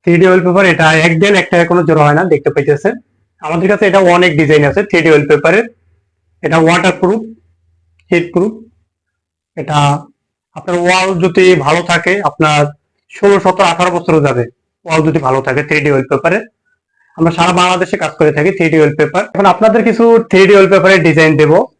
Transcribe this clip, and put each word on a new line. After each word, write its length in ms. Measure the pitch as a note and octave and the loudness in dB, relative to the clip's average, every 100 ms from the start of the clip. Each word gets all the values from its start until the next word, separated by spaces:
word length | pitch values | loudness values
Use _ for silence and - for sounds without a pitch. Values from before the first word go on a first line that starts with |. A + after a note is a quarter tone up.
থ্রি 120 | - E3+ | 0 2
ডি 40 | F#3 | 4
ওয়ালপেপার, 360 | F#3 F3 F3+ F#3+ | 2 2 2 0
এটা 120 | D#3+ D#3+ D#3+ E3 | 2 2 2 0
এক 80 | E3 | 0
দেন 120 | G3 G3 | 0 0
এক 60 | F3 | 0
টাকা 140 | F3 E3+ | -2 0
কোনো 100 | F3 E3+ | 0 0
জোড়া 160 | D#3 D3 | 2 2
হয় 120 | D3+ | 0
না, 40 | F#3 | 0
দেখতে 160 | D3+ - - | -2 -2 -4
পাইতেছেন। 380 | C#3 D3 - B3+ _ _ _ _ | -2 -2 -4 -6 _ _ _ _
আমাদের 260 | D3+ E3 F#3+ | -8 -4 -2
কাছে 120 | G3+ G3+ | 0 0
এটা 100 | G3 F#3 F3 | 2 2 2
অনেক 160 | F3+ D3 | 2 0
ডিজাইন 240 | D3+ D3+ C#3+ | 2 2 2
আছে 120 | C#3 G#3 | -2 -2
থ্রি 100 | E3+ D#3+ | 0 2
ডি 40 | |
ওয়ালপেপারের। 540 | D3+ C#3+ D3 D#3+ G3 A#3 _ _ _ _ _ _ _ | 2 2 0 2 0 -2 _ _ _ _ _ _ _
এটা 140 | D#3 D#3+ D#3+ | -4 0 0
ওয়াটারপ্রুফ, 560 | F3 F#3 F3 F#3 A3 - - _ _ _ _ _ _ _ | 0 -2 -2 -2 -4 -8 -20 _ _ _ _ _ _ _
হিটপ্রুফ। 400 | E3+ E3+ F3+ G#3 A3 - _ _ _ _ _ _ _ _ - | -4 -2 -4 -4 -6 -20 _ _ _ _ _ _ _ _ -14
এটা 200 | C#3 D3 C#3+ C#3+ - _ _ _ _ E3 | -4 -2 0 -2 -8 _ _ _ _ -16
আপনার 200 | E3 F3 | -8 -4
ওয়াল 240 | F3 F#3 F#3+ F#3 | -2 -2 -2 -2
যদি 220 | F3+ F3 F#3 F3 C#3 | -2 2 2 2 0
ভালো 160 | E3 E3+ | -4 -2
থাকে, 220 | E3+ F3 G3+ D#3+ | -4 -2 -4 -4
আপনার 320 | - D#3 D3 D3 - _ _ _ | -2 -2 0 -2 -6 _ _ _
ষোলো, 240 | - G3+ G3 F#3+ | -2 0 2 0
সতেরো, 200 | F3+ F#3 | 0 -2
আঠারো 200 | E3+ F3+ F3 | 0 -4 -4
বছরও 240 | F3 D#3+ C#3+ | -2 -2 0
যাবে, 160 | B2 A#2+ _ _ _ F3 | -4 -6 _ _ _ -6
ওয়াল 140 | D#3+ D#3 | -2 -2
যদি 120 | D#3 C3 | -2 -2
ভালো 120 | C3+ C3+ | -2 -2
থাকে 140 | C3 D3 | -6 -4
থ্রি 100 | D3+ | -4
ডি 60 | C#3+ | -2
ওয়ালপেপারের। 520 | C3+ C3 C#3 - G#3+ A#3 _ _ _ _ _ _ - | -2 -2 -4 -2 -4 -6 _ _ _ _ _ _ -4
আমরা 140 | E3 E3 | -4 0
সারা 160 | F3 F3+ | -2 0
বাংলাদেশে 360 | F3+ F3+ F3+ - | 0 -2 -4 -6
কাজ 80 | D#3 - | -8 -2
করে 120 | D3+ D3 | -2 0
থাকি 120 | D#3+ - | -4 -2
থ্রি 80 | E3 | 0
ডি 40 | D#3+ | 2
ওয়ালপেপার। 440 | D3+ D3+ D3 F3 G#3+ | 0 0 -2 -2 -6
এখন 140 | - G3 | 0 0
আপনাদের 280 | F3 A3 A3 A#3 | 2 2 2 0
কিছু 160 | A3+ A#3 A3+ A3+ | 2 2 2 2
থ্রি 120 | F#3 F#3+ | 2 4
ডি 40 | G3+ | 4
ওয়ালপেপারের 440 | F#3+ F#3+ F3+ F#3+ E3 | 4 2 2 2 2
ডিজাইন 240 | D3+ D#3+ D3+ | 2 2 2
দেবো। 160 | D3+ E3+ C4+ | 2 2 0